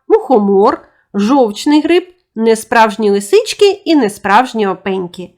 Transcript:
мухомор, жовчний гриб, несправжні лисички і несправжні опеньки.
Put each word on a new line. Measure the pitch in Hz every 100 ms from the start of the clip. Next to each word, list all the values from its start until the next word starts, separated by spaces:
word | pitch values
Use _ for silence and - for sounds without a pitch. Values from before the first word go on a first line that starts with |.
| -
мухомор, | 427 - 226 202 196 226 339 _ _ _
жовчний | 202 208 277 226 208 302 302
гриб, | 311 349 359 _ _
несправжні | 220 226 220 - 233 226 202 208
лисички | 202 202 403 440 - 403
і | 392 - 302
несправжні | 208 208 196 208 254 226 196
опеньки. | 185 196 190 175 185 175